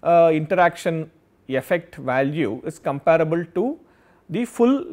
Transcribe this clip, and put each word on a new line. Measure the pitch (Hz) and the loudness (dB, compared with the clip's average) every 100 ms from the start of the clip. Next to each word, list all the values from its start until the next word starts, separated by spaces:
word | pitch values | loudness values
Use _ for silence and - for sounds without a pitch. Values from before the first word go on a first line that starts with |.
uh, | - 170 165 | 4 4 4
interaction | 156 156 185 175 170 185 165 160 _ _ _ - | 2 0 2 2 2 -6 -6 -10 _ _ _ -6
effect | 131 - 175 175 - | -6 -2 -4 -4 -12
value | 131 127 139 151 123 117 | -4 -2 -2 -2 -4 -4
is | - 160 | -10 -10
comparable | - 139 170 165 156 170 170 | -8 -4 2 2 2 -2 -4
to | 180 233 330 _ _ _ _ _ | -4 -4 -6 _ _ _ _ _
the | 175 | -8
full | 240 - 233 277 - | -8 0 2 2 -2